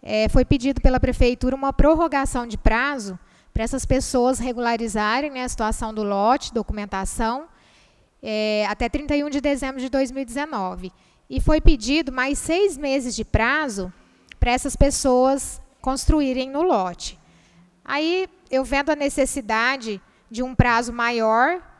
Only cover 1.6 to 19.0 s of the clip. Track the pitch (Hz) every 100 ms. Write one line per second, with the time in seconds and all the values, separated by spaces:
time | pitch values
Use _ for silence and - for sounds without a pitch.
1.6 | 269 269 277 320 330 277 247 247 240 208
2.6 | - 220 269 285 202 180 _ _ _ -
3.6 | 220 262 - 262 - 254 240 262 247 233
4.6 | 240 233 226 208 214 233 302 262 254 -
5.6 | 220 220 226 220 208 196 208 269 - 233
6.6 | 202 208 202 190 196 - 226 247 330 _
7.6 | _ _ _ _ _ _ 220 214 214 214
8.6 | 208 214 240 269 294 294 294 285 277 277
9.6 | 269 269 254 269 269 262 262 240 302 269
10.6 | 185 180 185 _ _ _ _ 262 - 302
11.6 | 320 285 214 294 294 262 254 285 - 330
12.6 | 403 277 285 269 247 214 220 208 226 285
13.6 | 302 196 185 - _ _ _ - - 247
14.6 | 285 - 285 285 277 247 254 269 - -
15.6 | - _ - 262 - 311 277 254 262 277
16.6 | 359 254 185 175 - - _ _ _ _
17.6 | _ _ - 277 320 359 370 _ _ 262
18.6 | 247 277 285 302